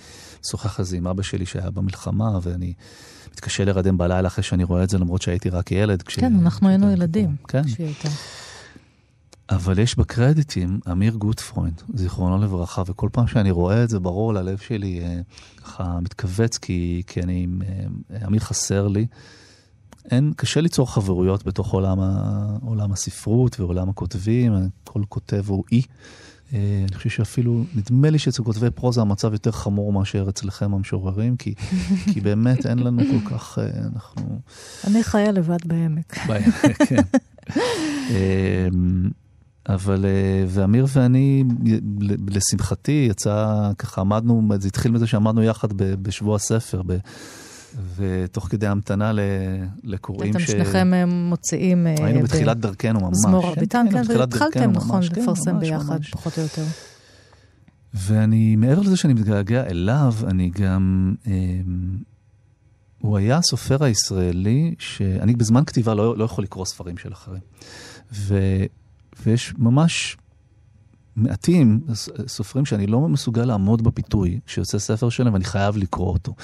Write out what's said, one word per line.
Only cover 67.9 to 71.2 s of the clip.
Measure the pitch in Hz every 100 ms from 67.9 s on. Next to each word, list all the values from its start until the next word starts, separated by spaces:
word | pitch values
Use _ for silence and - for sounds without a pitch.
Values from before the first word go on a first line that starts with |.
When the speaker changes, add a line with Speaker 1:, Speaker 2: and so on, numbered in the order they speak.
| - -
Speaker 1:
ו-, | 104 98 101 95 95 98 - _ _ _ - 107
ויש | 120 - -
ממש | 117 135 165 - - - _ _ _ _ _ _ _ _ _
מעטים | 110